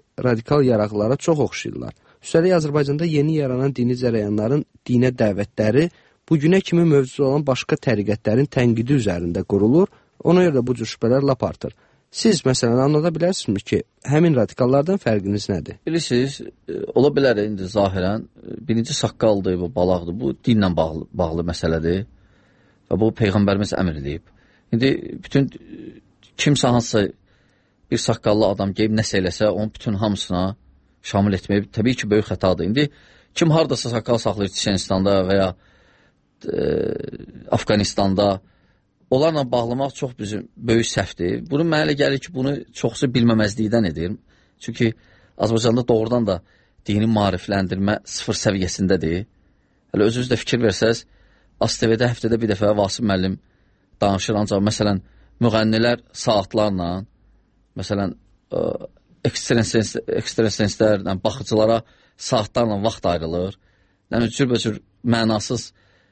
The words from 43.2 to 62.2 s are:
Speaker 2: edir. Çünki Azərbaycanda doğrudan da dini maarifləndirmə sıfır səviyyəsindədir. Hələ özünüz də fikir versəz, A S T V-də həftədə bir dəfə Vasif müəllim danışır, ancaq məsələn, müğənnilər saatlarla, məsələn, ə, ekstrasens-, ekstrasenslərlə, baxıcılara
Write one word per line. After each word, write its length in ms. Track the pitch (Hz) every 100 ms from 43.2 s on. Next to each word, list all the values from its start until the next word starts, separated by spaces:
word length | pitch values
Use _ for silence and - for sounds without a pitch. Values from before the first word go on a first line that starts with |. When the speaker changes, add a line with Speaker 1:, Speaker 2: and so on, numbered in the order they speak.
| 117 110 107 104 107 117 98
Speaker 2:
edir. 260 | 78 85 110 _ _ _ _
Çünki 300 | - 113 117 - _ _ _ -
Azərbaycanda 460 | 107 113 117 117 120
doğrudan 380 | 113 110 123 107
da 100 | 92 - _ _ _ -
dini 200 | 104 110 107
maarifləndirmə 800 | 101 92 - 98 92 92 98 104
sıfır 320 | - - - 107
səviyyəsindədir. 800 | 113 98 90 - 95 92 80 87 110 _ _ _ _ _ _
Hələ 160 | - 104
özünüz 200 | 120 127
də 40 | 120
fikir 180 | - 120
versəz, 400 | 117 92 113 117 - _ _ _ _ _
A 80 | 117
S 100 | -
T 80 | 113
V-də 180 | 113 123
həftədə 260 | 117 113 117
bir 120 | 113
dəfə 220 | 101 104 104
Vasif 280 | 98 - 113
müəllim 320 | 95 95 92 _ _ _ _ _ _
danışır, 340 | 101 95 - 104
ancaq 200 | 104 101
məsələn, 380 | 101 - 104 101 - _ _ _
müğənnilər 600 | 117 110 110 110 117 120 _
saatlarla, 800 | - - 107 92 110 107 95 87 92 104 _ _ _ _ _ _ -
məsələn, 340 | 95 101 95 - _ _ _
ə, 80 | - 50 - - _ _ _ 131
ekstrasens-, 680 | - - 120 107 117 104 117 - -
ekstrasenslərlə, 960 | - - 110 - 107 - 110 104 98 95
baxıcılara 560 | 110 135 - 110 110 113 - _ _ _